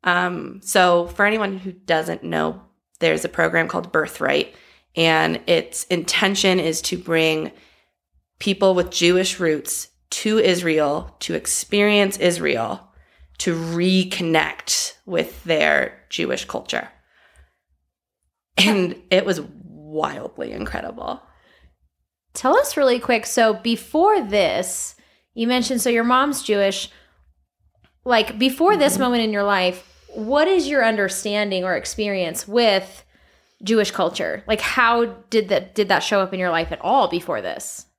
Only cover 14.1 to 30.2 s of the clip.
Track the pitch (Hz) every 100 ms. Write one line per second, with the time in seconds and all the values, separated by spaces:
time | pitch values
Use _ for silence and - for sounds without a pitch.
14.1 | - 170 160 156 - - - - - -
15.1 | 170 160 - 170 160 78 73 - - _
16.1 | - 73 64 - - - 60 - _ _
17.1 | _ _ _ _ _ _ _ _ _ _
18.1 | _ _ _ _ - 196 208 180 185 -
19.1 | 185 202 170 147 - - 151 151 156 156
20.1 | 147 - - 58 52 - - - - -
21.1 | - _ _ _ _ _ _ _ _ _
22.1 | _ _ - 254 392 571 - 269 247 -
23.1 | 233 220 - 226 214 233 233 - 311 381
24.1 | 415 220 208 170 98 185 - - - _
25.1 | _ _ - 233 254 240 254 247 233 233
26.1 | 254 285 269 - 202 196 196 - - _
27.1 | _ _ _ _ _ _ _ _ _ 254
28.1 | 233 220 214 262 262 339 403 285 190 254
29.1 | 240 226 208 202 196 185 180 - _ _
30.1 | -